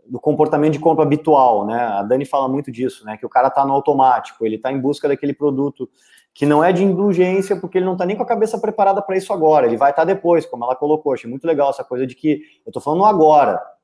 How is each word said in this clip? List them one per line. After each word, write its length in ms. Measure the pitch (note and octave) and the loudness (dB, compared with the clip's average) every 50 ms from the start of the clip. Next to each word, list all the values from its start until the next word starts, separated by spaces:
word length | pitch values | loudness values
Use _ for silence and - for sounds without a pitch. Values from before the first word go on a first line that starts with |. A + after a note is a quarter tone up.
| _ A#2 | _ -12
do 100 | B2 A#2+ | -10 -4
comportamento 540 | - D3+ C#3+ D3 D3+ C#3+ D#3+ C#3+ D3+ D#3 D3+ | -2 -2 2 2 2 2 2 0 0 0 0
de 60 | C#3 | 0
compra 240 | - E3 D#3 D#3+ D3+ | 0 2 2 2 2
habitual, 640 | C#3 C#3+ D3 - D#3+ D3+ C3+ C3 B2 A2 G2+ G2+ | 2 0 0 2 2 4 4 4 4 2 0 -2
né? 120 | G#2 A2+ | -4 -4
A 240 | A#2+ A#2+ A2+ G2+ G2 | -4 -4 -2 -4 -4
Dani 240 | G2+ G#2 B2+ C3+ C#3+ | -2 0 -2 -2 -2
fala 220 | - - C#3 C3+ | -2 -4 -4 -2
muito 240 | C3 C3 C#3+ C#3+ - | -2 -4 -6 -6 -8
disso, 340 | A#2 A2+ C3 A#2+ - - A2 | -8 -6 -6 -6 -6 -10 -14
né? 120 | G#2+ G#2+ | -14 -14
Que 80 | - - | -12 -8
o 40 | A2+ | -2
cara 200 | - B2+ B2+ C3 | 0 2 2 2
tá 160 | - C#3+ C#3 | 2 0 0
no 80 | C#3 C#3 | 0 0
automático, 720 | C#3 C#3 D#3 C#3+ C3+ C3 C3 B2 A2 - - - - A2+ | 0 0 0 2 4 4 4 2 0 -2 -8 -10 -6 -4
ele 120 | A2 G#2+ | -4 -4
tá 140 | G#2+ - C3 | -4 -6 -6
em 80 | C3+ C3+ | -4 -2
busca 280 | B2+ C#3+ C#3+ - - | -2 -4 -4 -2 -2
daquele 260 | C#3+ C#3+ - - C#3+ C#3+ | -2 -2 -2 -4 -6 -4
produto 560 | - D3 D3 C3+ C3 C#3+ C#3+ - - B2+ - _ _ _ _ _ - _ _ _ | -2 -2 -2 0 0 -4 -4 -4 -8 -12 -14 _ _ _ _ _ -20 _ _ _
que 120 | - C#3+ | -2 0
não 180 | D3 D3+ D3+ D#3+ | 2 4 4 4
é 80 | F3+ | 4
de 120 | F#3 F3 G3 | 2 2 2
indulgência, 760 | G3 F3+ F3 G3+ G#3 F#3 F3 F#3 F3+ F#3 G3 F#3 - G3+ E3+ | 0 0 0 0 0 2 2 2 2 2 -2 -2 -2 -4 -6
porque 180 | - E3+ - | -6 -4 -2
ele 80 | F#3 F#3 | -2 -2
não 120 | F#3 F#3 | -2 -2
tá 80 | F#3 F3+ | -4 -4
nem 100 | F3+ G3 | -4 -4
com 80 | G3 B3+ | -4 -2
a 40 | |
cabeça 300 | B3 A#3 G3+ A3 G#3+ - | -2 -2 -2 -2 -2 -2
preparada 440 | G3+ - G#3+ G#3+ - G3 G3 G3 G3+ | -4 -4 -4 -2 0 2 2 2 0
pra 160 | G3+ - F#3+ | -2 -2 -4
isso 160 | F#3+ F#3+ - G#3 | -4 -2 -4 -2
agora, 320 | F3+ D#3+ D#3 D#3 D3 B2+ | 2 2 4 4 4 4
ele 100 | A#2 A#2 | 2 2
vai 160 | A2 C#3 C#3+ | 2 2 2
tá 140 | C#3+ D#3+ E3 | 2 2 0
depois, 400 | F3 F#3+ - - E3+ E3+ D#3+ D#3 | 0 0 -2 2 2 2 2 0
como 180 | - - A#2+ A#2+ | -4 -10 -8 -4
ela 120 | B2 B2+ | -4 -4
colocou. 380 | - D3+ D3 D#3 D3+ - D3 C3 | -2 0 -2 -2 0 0 -4 -4
Achei 160 | A2+ - A#2 | -4 -6 -12
muito 160 | B2+ C3+ - | -12 -6 -4
legal 240 | E3 E3 - C#3+ C#3 | -2 0 0 0 0
essa 140 | C3 - B2+ | -2 -4 -8
coisa 240 | - C3 B2 C3+ | -8 -6 -6 -6
de 80 | B2+ C3 | -6 -8
que 260 | _ - D#3 D3 D3 - _ _ _ - | _ -2 -2 -2 -2 -4 _ _ _ -18
eu 60 | A2+ | -12
tô 80 | - B2 | -12 -8
falando 260 | - C#3+ D#3 F3+ G3+ | -4 -2 0 2 2
agora. 560 | G#3+ G#3 E3+ D#3 D3+ D3+ D3 - G#2+ F#2 E2+ - - - _ | 2 4 4 6 6 6 6 4 2 0 -4 -6 -12 -20 _